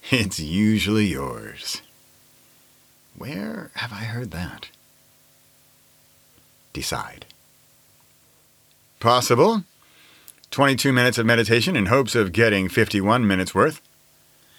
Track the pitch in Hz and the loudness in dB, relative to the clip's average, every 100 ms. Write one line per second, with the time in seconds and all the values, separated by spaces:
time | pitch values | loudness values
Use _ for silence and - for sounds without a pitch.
0 | - 127 101 - 76 87 107 107 92 110 | 0 0 0 -4 -4 0 2 2 0 0
1 | 104 67 67 113 107 - - - - _ | 0 -2 -6 -10 -14 -14 -12 -12 -16 _
2 | _ _ _ _ _ _ _ _ _ _ | _ _ _ _ _ _ _ _ _ _
3 | _ - - 170 214 220 - - 120 101 | _ -18 -12 -10 -10 -10 -12 -10 -10 -10
4 | 110 117 120 82 82 - - _ _ _ | -8 -8 -8 -8 -10 -12 -20 _ _ _
5 | _ _ _ _ _ _ _ _ _ _ | _ _ _ _ _ _ _ _ _ _
6 | _ _ _ _ _ _ _ 71 - - | _ _ _ _ _ _ _ -10 -6 -6
7 | - - - - _ _ _ _ _ _ | -8 -16 -20 -20 _ _ _ _ _ _
8 | _ _ _ _ _ _ _ _ _ _ | _ _ _ _ _ _ _ _ _ _
9 | 117 123 - 123 185 226 - _ _ _ | 2 2 4 4 4 2 -6 _ _ _
10 | - _ - _ _ - 139 131 139 127 | -20 _ -20 _ _ 0 2 2 2 4
11 | 123 120 113 117 107 117 113 151 95 131 | 2 2 2 2 4 2 2 0 2 2
12 | 123 120 98 92 117 101 95 - 107 104 | 2 0 0 2 2 2 0 0 0 0
13 | 95 120 107 95 92 95 143 151 _ _ | 2 2 2 0 0 0 0 -2 _ _
14 | _ _ _ _ _ | _ _ _ _ _